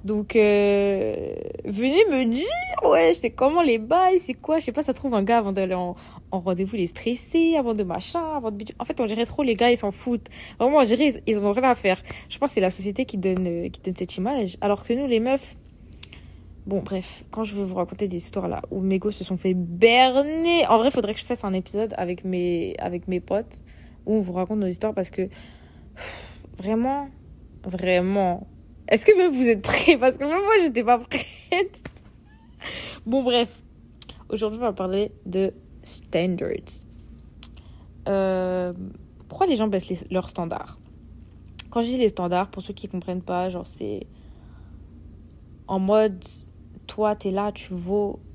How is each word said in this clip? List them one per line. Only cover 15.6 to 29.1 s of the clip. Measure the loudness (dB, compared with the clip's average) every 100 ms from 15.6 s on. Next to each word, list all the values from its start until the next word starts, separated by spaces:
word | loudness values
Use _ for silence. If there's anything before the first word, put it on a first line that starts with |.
| -20 -20 -20 -14 -14 -14 -20 -20 -20 -16 -4
bon, | -4
bref, | -2 -6 -8 -14 -10
quand | -6
je | -6 -4
vais |
vous | -4
raconter | -4 -4 -4 -4
des | -4
histoires | -6 -6 -4
là | -6 -6
où | -4
mes | 0 0
go | -2
se | -6
sont | -6 -2
fait | 0
berner, | 0 -2 6 8 8 8 6 2 0 2 4 6
en | 6
vrai, | 6
faudrait | 2 -2
que | -6
je | -6
fasse | -4
un | -2
épisode | -2 -2 -4 -4 -2
avec | -4 -4
mes, | -4 -2 0 -2 -4 -6
avec | -6 -6 -4
mes | -6
potes | -2 -4 -4 -16 -20 -20 -20 -12
où | -2
on | 0
vous | 0
raconte | -4 -2 -2
nos | -2
histoires | -2 -4
parce | -2 -4
que, | -4 -6 -8 -20 -20 -20 -20 -20 -16 -16 -14 -18 -20 -20 -10
vraiment, | -4 0 0 -2 -6 -16 -20 -20 -20 -16
vraiment, | -10 -4 2 2 2 2 2 0 -8 -20 -20 -18 0
est-ce | 4
que | 6